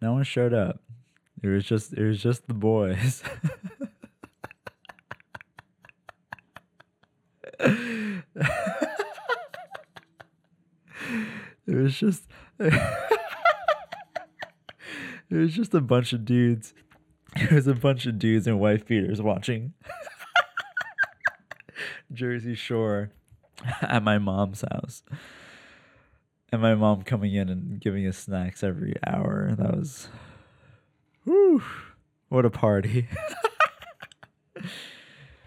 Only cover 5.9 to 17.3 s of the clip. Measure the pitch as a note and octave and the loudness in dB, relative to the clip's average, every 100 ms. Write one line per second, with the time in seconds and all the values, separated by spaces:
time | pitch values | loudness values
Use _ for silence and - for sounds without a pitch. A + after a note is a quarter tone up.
5.9 | _ - _ - - _ - _ _ _ | _ -20 _ -18 -20 _ -20 _ _ _
6.9 | _ _ _ _ _ - - - A3+ A#3+ | _ _ _ _ _ -18 0 0 2 -2
7.9 | A3+ G#3+ F#3+ - F3 D3 - F#3 - - | -6 -6 -8 -10 -2 -2 0 -4 -4 -6
8.9 | - G4 - - D5 C#5+ F5 F5+ F#5 - | -4 -8 -8 -6 -6 -6 -16 -16 -18 -18
9.9 | - _ _ - _ _ _ _ _ _ | -20 _ _ -20 _ _ _ _ _ _
10.9 | - - A3+ A3 G#3+ - _ - B2+ C3+ | -14 -8 -6 -6 -10 -16 _ -2 2 2
11.9 | C3+ G#3 F3 - - - - E3+ - - | 2 0 0 -8 -20 -20 -2 2 2 0
12.9 | - - A4 - - E5+ G5+ F5 D5+ - | -4 0 0 -2 0 2 2 0 -2 -4
13.9 | G#5 - - - - - _ - - - | -16 -14 -16 -16 -18 -18 _ -20 -20 -16
14.9 | - - - - E3 E3 F3 A3 E3+ B2 | -14 -12 -14 -4 2 2 2 2 2 4
15.9 | B2 A#2+ A#2+ A2 B2 A#2+ A#2 - _ _ | 2 2 -2 2 4 6 2 -4 _ _
16.9 | _ _ _ _ | _ _ _ _